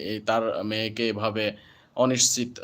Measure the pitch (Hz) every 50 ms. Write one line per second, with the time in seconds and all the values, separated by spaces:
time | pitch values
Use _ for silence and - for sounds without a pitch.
0 | 73 95 107 107 104 113 110 113 113 110 - 90 98 107 110 110 113 110 107 117
1 | 117 113 104 101 107 110 104 110 107 101 104 - - - - - - _ _ -
2 | 127 127 127 123 - - - 127 120 120 - -